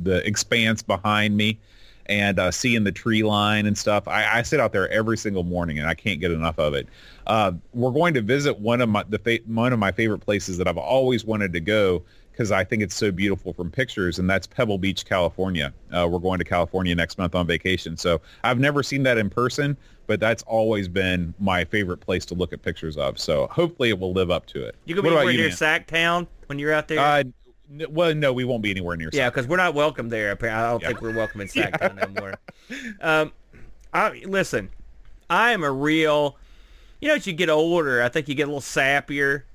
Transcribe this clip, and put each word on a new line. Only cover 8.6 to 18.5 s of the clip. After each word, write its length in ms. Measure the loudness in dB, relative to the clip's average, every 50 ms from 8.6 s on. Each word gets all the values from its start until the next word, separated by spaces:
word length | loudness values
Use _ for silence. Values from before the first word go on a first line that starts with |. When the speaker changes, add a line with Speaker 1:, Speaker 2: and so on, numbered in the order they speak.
| 0 0 2 2
Speaker 1:
of 80 | 2 2
my, 140 | 2 0 0 -2
the 100 | -4 -4
fa-, 200 | 0 0 -2 -2 -2 -4
one 260 | -2 0 2 2 2
of 60 | 2
my 120 | 0 0
favorite 280 | 0 0 0 0 0 -2
places 380 | -2 0 0 0 0 -4 -4 -2
that 100 | 0 0
I've 100 | 0 -2
always 480 | 0 2 2 4 4 4 2 0 0
wanted 280 | -2 -2 -2 -2 -2 -2
to 60 | -4
go 440 | -2 0 2 4 4 4 2 0 -2 -8 -20 -20 -20 -14 -6
'cause 160 | -4 -2 0
I 120 | 2 0 0
think 200 | 0 0 -2 -2
it's 100 | -2 -2
so 180 | -2 0 0
beautiful 400 | 0 0 0 0 -2 -2 -4 -8
from 200 | -8 -8 -8 -6
pictures, 480 | -4 -4 -4 -4 -2 -2 -2 -2 0 0
and 100 | 0 0
that's 160 | 0 0 -2
Pebble 320 | -4 -2 -2 0 0 0 0
Beach, 280 | 0 -2 -2 -2 -4
California. 680 | -2 0 2 2 0 0 -2 -4 -2 -2 -2 -2 -4 -6 -10 -12 -6
Uh, 160 | -2 0 0 2
we're 120 | 0 0
going 180 | 0 0 0 0
to 80 | -2
California 480 | 0 0 0 0 0 0 -2 0 0 2
next 240 | 0 0 -2 -2 -4
month 160 | -4 -2 0
on 140 | 0 0 0
vacation. 500 | 0 0 0 0 -2 -2 -4 -6 -8 -4
So 240 | 0 0 0 0 -2 -6 -12 -4 -2
I've 160 | 0